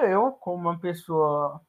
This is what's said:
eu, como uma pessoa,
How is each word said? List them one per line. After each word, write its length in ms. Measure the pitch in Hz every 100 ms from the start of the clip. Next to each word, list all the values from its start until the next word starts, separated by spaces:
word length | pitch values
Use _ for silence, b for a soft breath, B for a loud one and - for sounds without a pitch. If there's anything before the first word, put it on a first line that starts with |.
| 226
eu, 220 | 190 254
como 300 | 262 - 180
uma 180 | 170 170
pessoa, 800 | 180 170 - 160 151 147 147 151